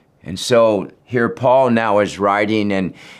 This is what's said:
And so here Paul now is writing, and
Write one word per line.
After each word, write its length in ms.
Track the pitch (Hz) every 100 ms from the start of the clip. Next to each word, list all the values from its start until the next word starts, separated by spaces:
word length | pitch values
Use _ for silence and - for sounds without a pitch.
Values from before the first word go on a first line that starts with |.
| _ _
And 160 | - 92
so 540 | - 117 113 101 78 - _
here 240 | 123 117
Paul 400 | - 123 131 127
now 300 | 113 113 104
is 200 | 98 87
writing, 540 | 101 101 107 110 104
and 200 | 95 92 - -